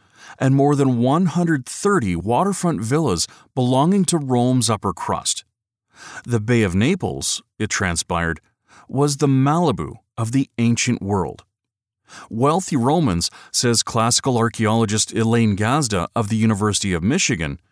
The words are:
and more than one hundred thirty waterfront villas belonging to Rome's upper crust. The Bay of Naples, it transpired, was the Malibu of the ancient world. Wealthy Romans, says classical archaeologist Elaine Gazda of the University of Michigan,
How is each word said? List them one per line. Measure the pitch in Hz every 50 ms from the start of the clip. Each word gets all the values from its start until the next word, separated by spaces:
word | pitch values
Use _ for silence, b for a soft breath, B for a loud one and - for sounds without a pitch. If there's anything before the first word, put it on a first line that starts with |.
| B B B B B B B B
and | - 135 135
more | 139 139 143 147
than | 139 139 131 127 117
one | 120 127 139 165 190 170
hundred | - 175 175 165 160 139 123
thirty | - - - - 202 202 180 120 95 87
waterfront | 82 82 104 120 127 180 196 196 - - 175 156 90
villas | 110 110 131 156 165 131 92 82 - B B B B B _
belonging | 139 127 123 127 131 143 170 196 202 185
to | - - 165
Rome's | 143 131 127 123 120 127 127 127 117 -
upper | 113 98 - 101
crust. | 87 - - - 98 80 - - - - - _ _ _ _ _ _ _ _ B B B B B B B B
The | - 120 113
Bay | 104 113 123 117 110
of | 95 85
Naples, | 95 107 143 196 185 - 92 71 67 69 - - - - _ _ -
it | 107 101
transpired, | - - 104 90 85 82 - - 90 85 85 82 80 78 - _ _ _ B B B B B B
was | - 127 143 147 143 139
the | 156 139
Malibu | 135 131 131 139 151 170 180 160 113 - 78 67 - - _ _ _ -
of | 117 113
the | 120 135 139 - _ -
ancient | 117 117 117 110 - 123 120 -
world. | - 98 104 98 85 65 - - - _ _ _ _ _ _ _ _ _ _ _ B B B B B B
Wealthy | - 113 123 143 156 185 190 - 175
Romans, | 135 113 127 151 180 165 120 87 85 82 - B B B B
says | - - - 120 117 110 -
classical | - - 117 113 120 117 - - 135 127 117
archaeologist | 113 117 - - 113 107 110 113 113 104 104 107 - - -
Elaine | 104 113 113 117 117 117 107 101
Gazda | 92 104 110 131 156 151 117 107 92 85 - -
of | 117 117 104
the | 113 110
University | 110 113 110 95 104 107 98 - - 101
of | 90 82 80
Michigan, | 104 139 190 - - 117 82 82 73 69 - B B